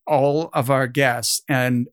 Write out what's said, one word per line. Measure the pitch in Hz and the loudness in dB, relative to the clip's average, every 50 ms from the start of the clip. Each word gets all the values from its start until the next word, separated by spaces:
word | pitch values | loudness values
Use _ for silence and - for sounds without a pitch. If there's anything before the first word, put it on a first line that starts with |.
| _ | _
all | - 151 139 135 143 143 156 165 165 - | 0 2 2 2 2 2 0 -2 -2 -2
of | 160 127 123 | -2 0 2
our | 139 131 135 123 | 2 0 0 0
guests, | 123 143 139 131 120 120 113 - - - - - | 0 0 0 2 0 0 -2 -4 -4 -4 -4 -2
and | 147 127 127 127 123 120 120 - | -2 0 0 0 0 -2 -2 -4